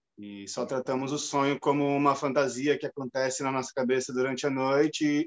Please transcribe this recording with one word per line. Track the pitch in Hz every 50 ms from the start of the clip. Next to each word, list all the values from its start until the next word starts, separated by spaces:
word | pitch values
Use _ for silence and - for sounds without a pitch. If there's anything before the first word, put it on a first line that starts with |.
| _ _ _
E | - 104 101 101 101 98
só | 95 - 131 120
tratamos | 104 135 127 127 - 131 131 135 135
o | 147 143
sonho | - - - 143 139 143 139 127
como | - 151 139 147 143
uma | 143 143 143 143 143 135
fantasia | - 151 139 127 147 139 127 117 123 135 147 143 -
que | -
acontece | 135 - 143 135 120 - 131 135 131 123 -
na | 143 135
nossa | 135 131 127 - -
cabeça | 139 127 120 131 131 127 -
durante | 127 127 127 135 131 127 -
a | 143
noite | 135 135 131 135 139 143 151 151 - - 156 147 147 147 160